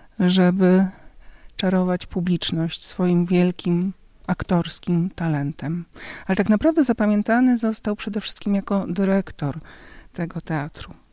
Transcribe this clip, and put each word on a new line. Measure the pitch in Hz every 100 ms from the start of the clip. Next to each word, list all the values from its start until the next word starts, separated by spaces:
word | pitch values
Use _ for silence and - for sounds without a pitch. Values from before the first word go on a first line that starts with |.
| - -
żeby | 180 185 180 185 180 185 190 - - - - - - -
czarować | 185 185 180 180 -
publiczność | 185 180 175 - 165 165 -
swoim | - - 180 175 175
wielkim | 180 180 180 180 175 190 - - - -
aktorskim | 180 - 180 165 - - 170 180
talentem. | - 165 147 143 - 131 170 170 - - - -
Ale | 190
tak | 196
naprawdę | 214 320 320
zapamiętany | 262 226 208 208 208 233 254 240
został | 226 220 - 208
przede | - 202
wszystkim | - - 208
jako | 196 - 202 -
dyrektor | 175 190 196 - - 139 160 - - - - -
tego | - 170 170
teatru. | - 156 147 - - - _